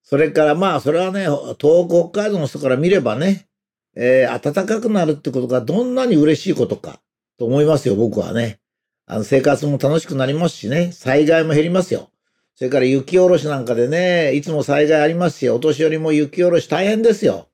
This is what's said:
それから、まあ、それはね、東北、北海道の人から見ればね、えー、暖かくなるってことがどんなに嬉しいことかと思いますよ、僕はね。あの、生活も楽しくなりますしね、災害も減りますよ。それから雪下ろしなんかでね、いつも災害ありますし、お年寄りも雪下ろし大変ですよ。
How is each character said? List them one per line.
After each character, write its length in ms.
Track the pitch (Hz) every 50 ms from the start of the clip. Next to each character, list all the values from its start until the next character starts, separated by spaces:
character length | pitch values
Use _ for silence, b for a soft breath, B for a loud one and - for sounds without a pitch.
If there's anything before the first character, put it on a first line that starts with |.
そ 160 | _ _ 143
れ 140 | 139 160 151
か 140 | 143 156 151
ら、 100 | 151 147
ま 200 | 170 190 190 165
あ、 40 | 135
そ 120 | 113 139
れ 80 | 156 170
は 120 | 185 190
ね、 140 | 190 196 190 165 143 139 - 120 117 _
東 280 | - 147 165 175 175
北、 220 | 170 170 175 170 170
北 140 | - 202 208
海 80 | 214
道 80 | 208 180
の 80 | 147
人 120 | 131 - 170
か 100 | 143 131
ら 80 | 127
見 120 | 131 156 180
れ 120 | 202 180
ば 160 | 131 113 107
ね、 300 | 127 160 196 196 - _ _ _ _ _ _ _ _ _ _ _
え 320 | - 117 123 127 131 123 120
ー、 240 | 120 123 - 147 147
暖 120 | 190 190
か 140 | - 220 220
く 100 | 226 220
な 140 | 214 196 170
る 80 | 156
っ 40 | 151
て 160 | 147 - 156
こ 100 | 131 131
と 60 | 123
が 140 | 120 127 127
ど 220 | 113 110 160 214 247
ん 100 | 254 247
な 120 | 262 262
に 100 | 247 196
嬉 260 | 151 147 156 156 -
し 100 | - 190
い 40 | 147
こ 120 | 123 123
と 100 | 92 104
か 220 | - - 78 71 _ _ _ _ _ _ _ _
と 80 | _ 123
思 160 | 113 127 147
い 40 | 151
ま 120 | 156 156
す 120 | 139 - 127
よ、 60 | 101
僕 240 | 101 117 110 101 104
は 140 | 90 85 95
ね。 260 | 117 117 113 101 _ _ _ _ _ _ _ _ _ _
あ 100 | - -
の、 60 | 110 104
生 180 | - - -
活 240 | - 147 139 120 151
も 120 | 147 143
楽 220 | 135 - 135 156 165
し 60 | -
く 100 | - 160
な 100 | 135 131
り 80 | 131 143
ま 140 | 156 175
す 80 | 165 -
し 140 | - - 147
ね、 220 | 135 165 175 175 175
災 320 | - - 127 131 147 156
害 180 | 147 165 165 160
も 100 | 160 151
減 100 | 151 156
り 60 | 170
ま 140 | 175 185 175
す 100 | - 110
よ。 160 | - - _ _ _ _ _ _ _ _ _ _
そ 80 | _ 131
れ 60 | 127
か 100 | 135 135
ら 60 | 127
雪 320 | 131 135 139 135 - 175
下 100 | 185 185
ろ 100 | 180 180
し 80 | 156 139
な 140 | 151 147 135
ん 60 | 120
か 100 | 120 120
で 140 | 117 120 131
ね、 440 | 151 170 180 180 175 175 160 139 131
い 60 | 147
つ 100 | 143 175
も 120 | 160 151 -
災 240 | - 143 143 151
害 140 | 147 156 151
あ 60 | 147
り 80 | 156 165
ま 140 | 175 180 165
す 100 | - -
し、 100 | 135 123
お 100 | - 123
年 220 | 143 156 143 131
寄 80 | - 156
り 80 | 156
も 160 | 156 160 160 156
雪 300 | 151 147 139 - 180 175
下 60 | 180
ろ 120 | 170 160
し 60 | -
大 200 | - 151 160 190
変 140 | 202 220 214
で 120 | 226 233 220
す 120 | - -
よ。 240 | 135 98 87 - _